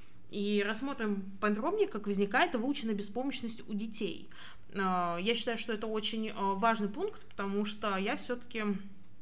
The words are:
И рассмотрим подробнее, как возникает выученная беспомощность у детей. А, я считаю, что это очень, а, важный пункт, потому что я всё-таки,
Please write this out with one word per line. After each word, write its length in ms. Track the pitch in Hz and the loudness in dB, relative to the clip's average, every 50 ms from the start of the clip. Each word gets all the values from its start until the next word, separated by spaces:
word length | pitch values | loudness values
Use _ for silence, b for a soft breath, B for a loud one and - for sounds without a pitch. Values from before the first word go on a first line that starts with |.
| B B B B - - | B B B B -8 -4
И 340 | - 208 202 208 208 202 202 | -2 0 2 4 4 4 4
рассмотрим 580 | 214 214 220 277 285 269 240 220 208 202 196 190 - - - | 2 0 0 -2 -2 0 0 0 0 0 0 -2 -4 -2 2
подробнее, 460 | 214 214 208 208 262 339 415 440 392 | 2 4 4 4 2 2 4 4 2
как 200 | - - 202 - | 2 0 -2 0
возникает 480 | 202 196 190 202 202 220 277 349 349 254 | 0 2 4 4 4 6 4 4 4 4
выученная 380 | 220 233 285 285 - 226 226 208 | 2 2 2 0 0 0 0 0
беспомощность 760 | 196 208 - - 247 269 277 247 - 233 220 226 - - | -2 -2 -2 -2 -2 -2 -2 -2 -2 -4 -4 -6 -6 -6
у 60 | - 214 | -4 -4
детей. 560 | 196 226 220 - - 208 170 - - - B B B B B B B - - - | -4 -4 -4 -4 -2 -2 -4 -4 -6 -10 B B B B B B B -8 -4 -2
А, 420 | 202 190 185 185 180 175 175 170 | 0 2 2 4 2 2 2 0
я 180 | 175 190 226 240 | 2 2 2 2
считаю, 220 | 226 - 240 226 | 2 0 0 0
что 160 | 214 - 233 220 | 0 0 -2 -2
это 140 | 208 233 | -2 -2
очень, 440 | 220 220 214 214 - 226 220 220 208 - | -2 -2 0 0 0 0 -2 -2 -2 -2
а, 180 | - 196 196 196 | 0 0 2 2
важный 360 | 190 226 226 220 208 208 196 | 4 4 4 4 4 2 -2
пункт, 360 | - 294 392 427 - - - | -2 -2 -2 -4 -4 -6 -8
потому 380 | - - - 202 196 196 208 208 | -8 -6 -4 -2 0 0 0 0
что 320 | 208 - - 220 208 196 | 0 -2 -2 0 0 0
я 180 | 190 196 226 294 | 2 0 0 -2
всё-таки, 480 | 294 - - 247 240 - - - 220 208 208 190 190 - - - - - - - - | -2 -2 -4 -4 -4 -4 -4 -4 0 0 0 0 0 -2 -6 -8 -8 -8 -8 -8 -8